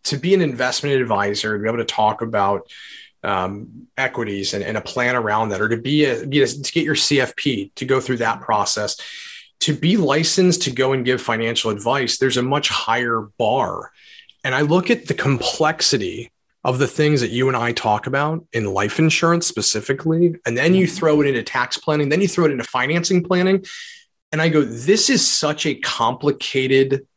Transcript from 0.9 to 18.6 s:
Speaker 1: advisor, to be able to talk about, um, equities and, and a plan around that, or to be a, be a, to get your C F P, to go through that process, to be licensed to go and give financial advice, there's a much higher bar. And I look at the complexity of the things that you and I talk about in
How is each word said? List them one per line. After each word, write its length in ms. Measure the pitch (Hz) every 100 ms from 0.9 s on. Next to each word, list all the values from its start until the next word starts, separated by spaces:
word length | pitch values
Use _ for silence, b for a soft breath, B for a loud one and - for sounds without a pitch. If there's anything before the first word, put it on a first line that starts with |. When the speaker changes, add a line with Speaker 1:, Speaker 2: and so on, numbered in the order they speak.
| 135
Speaker 1:
advisor, 560 | 117 101 101 104 107 107
to 60 |
be 40 | 110
able 120 | 117
to 40 |
talk 380 | 113 - 107 104
about, 480 | 110 107 98 98 - B B B B _
um, 640 | - 95 92 101 - 110 - -
equities 560 | 131 127 107 101 98
and, 100 | 104
and 140 | 98 110
a 40 |
plan 340 | - 127 123
around 340 | 127 110 107 110
that, 100 | 95
or 80 | 110
to 100 | 113
be 280 | 123 151
a, 220 | 147 151 147
be 160 | 143
a, 40 | 127
to 240 | 139 139
get 120 | 170
your 100 | 151
C 260 | 131 - 143
F 160 | 123
P, 360 | - 147 113 98
to 80 | -
go 160 | 127 131
through 180 | 127 120
that 220 | 113 104
process, 560 | - 107 92 - 104 - B B B B B _
to 120 | -
be 240 | 147 160 208
licensed 640 | 147 147 165 - 180 175
to 80 | 143
go 220 | 123 131
and 100 | 135
give 160 | 123 127
financial 520 | - 113 113 113 113
advice, 480 | 101 107 135 120 -
there's 180 | 131 123
a 60 |
much 260 | 127 143 147
higher 580 | - - 120 120 113 107 -
bar. 500 | 110 127 92 90 - B B B B B
And 100 | 135
I 80 | 131
look 300 | 147 175 185
at 160 | 233 -
the 80 |
complexity 1160 | - 139 127 - - 156 156 - 127 92 82 - _ _ _
of 140 | 127 127
the 100 | 139
things 340 | - 151 147
that 100 | 113
you 160 | 120 131
and 100 | 127
I 140 | 117
talk 340 | 117 113 104
about 400 | - 139 151 160 -
in 120 | 117